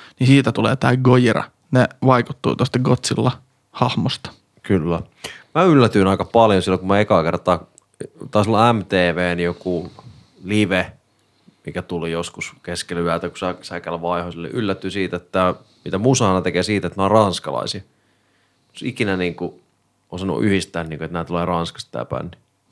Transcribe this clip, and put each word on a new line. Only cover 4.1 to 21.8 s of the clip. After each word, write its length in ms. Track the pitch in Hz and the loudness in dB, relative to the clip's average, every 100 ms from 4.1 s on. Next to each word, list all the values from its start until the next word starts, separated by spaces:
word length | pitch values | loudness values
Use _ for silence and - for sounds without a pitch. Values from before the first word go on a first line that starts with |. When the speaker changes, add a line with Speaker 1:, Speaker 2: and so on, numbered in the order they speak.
| - - - _ _ | -4 -10 -18 _ _
Speaker 2:
Kyllä. 380 | - 95 82 82 - _ - - _ 156 | -2 0 0 -4 -6 _ -18 -18 _ 2
Mä 80 | |
yllätyin 440 | 185 143 117 107 95 | 6 6 6 4 4
aika 180 | 95 90 | 2 2
paljon 360 | 117 110 95 | 4 6 4
silloin, 180 | 95 92 | 2 0
kun 80 | 92 | 2
mä 120 | 101 | 2
ekaa 240 | 104 92 | 4 2
kertaa, 360 | 80 87 - 85 - _ _ - - - - | 2 -2 0 -2 -4 _ _ -18 -16 -16 -4
taisi 180 | 107 104 | 0 2
olla 240 | 107 120 | 2 2
M 120 | 113 87 | 2 0
T 60 | |
V:n 480 | 95 87 82 90 87 | 0 2 0 -2 -2
joku 520 | 87 85 90 87 - - - - _ _ | -4 -4 -4 -4 -6 -14 -20 -20 _ _
live – 480 | 92 104 98 92 - - _ _ _ _ _ _ - | -4 0 0 0 -4 -10 _ _ _ _ _ _ -12
mikä 160 | 87 | -10
tuli 300 | - 87 82 | -8 -6 -6
joskus 420 | 82 85 - - - | -6 -8 -12 -16 -14
keskellä 380 | - 85 - 87 | -12 -10 -8 -4
yötä, 280 | 85 85 90 | -2 -2 -6
kun 80 | - | -6
sä-, 180 | 92 90 | -8 -8
säkällä 400 | - 87 85 85 | -12 -12 -10 -6
vaihoiselle 460 | 85 87 87 85 85 | -4 -4 -6 -10 -8
yllättyy 440 | 123 104 95 95 | -4 -4 -4 -6
siitä, 260 | 98 92 90 | -6 -4 -6
että 360 | - 95 92 90 _ _ 85 | -4 0 0 -2 _ _ -8
mitä 120 | 92 | 0
Musana 440 | 120 131 107 92 | 2 2 2 0
tekee 220 | 87 85 | 0 -2
siitä, 240 | 90 101 87 | -2 -2 -4
että 100 | 95 | -2
nämä 80 | 98 | 2
on 60 | |
ranskalaisia. 720 | 110 101 85 - 62 60 101 - _ _ _ _ _ _ _ _ | 4 2 -2 -6 -6 -6 -10 -14 _ _ _ _ _ _ _ _
Jos 100 | - | -12
ikinä 340 | - - 107 92 | -8 -4 -2 -2
niinku 440 | 90 85 87 - _ _ _ _ _ | -2 -4 -10 -12 _ _ _ _ _
osannut 340 | 90 95 64 | -8 -4 0
yhdistää, 400 | 107 98 - 87 | 0 0 -2 -8
niinku, 200 | 82 76 | -8 -8
että 100 | 80 | -8
nämä 120 | 87 82 | -8 -6
tulee 200 | 85 87 | -4 -2
Ranskasta 460 | 85 85 - | -2 -4 -10